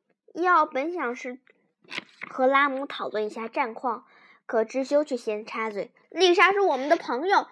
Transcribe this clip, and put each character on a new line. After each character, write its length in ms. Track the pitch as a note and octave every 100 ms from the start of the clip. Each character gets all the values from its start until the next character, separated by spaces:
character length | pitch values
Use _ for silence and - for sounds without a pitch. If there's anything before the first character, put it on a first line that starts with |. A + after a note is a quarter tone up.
| _ _ _
要 320 | - F4+ E4+ D4+
本 260 | B3+ D#4
想 240 | F4 B3 B3
是 220 | B3+ B3+ _ _ _ _ - - - - -
和 180 | - C4
拉 220 | C#4 C#4+
姆 180 | C4 C#4+
讨 220 | - -
论 160 | G#3+
一 60 | G#3+
下 180 | A3+ A3+
战 240 | D4+ B3
况， 320 | A3+ B3+ A3 - _ _ _ -
可 180 | A#3
知 200 | A3+ C4
修 180 | C4 C#4+
却 140 | D4+ A#3+
先 300 | A3+ G#3+ G#3+
插 240 | A3+ A3
嘴 220 | G3+ - _ _
：“丽 240 | D4+ F#4
莎 180 | F4+ F4+
是 80 | G4+
我 160 | F#4 C4
们 120 | C#4+
的 80 | E4+
朋 300 | - B3 F4+
友， 200 | F#4+ -